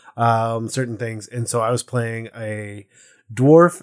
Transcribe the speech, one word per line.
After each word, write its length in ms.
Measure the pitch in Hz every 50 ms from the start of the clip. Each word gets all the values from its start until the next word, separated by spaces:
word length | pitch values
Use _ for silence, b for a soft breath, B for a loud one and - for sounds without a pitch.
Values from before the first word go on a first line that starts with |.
| b b b 117
um, 500 | 117 117 113 113 113 113 113 113 113 110
certain 300 | - 131 131 120 113 104
things. 280 | 117 113 113 107 104 -
And 180 | 123 123 117 -
so 140 | - 120
I 100 | 113 117
was 120 | 123 117 -
playing 440 | - - 123 117 113 113 113 113 110 -
a 500 | 117 113 107 107 107 104 104 101 104 101 _ b b b b b b b b 113
dwarf, 480 | 127 127 143 156 165 175 170 - -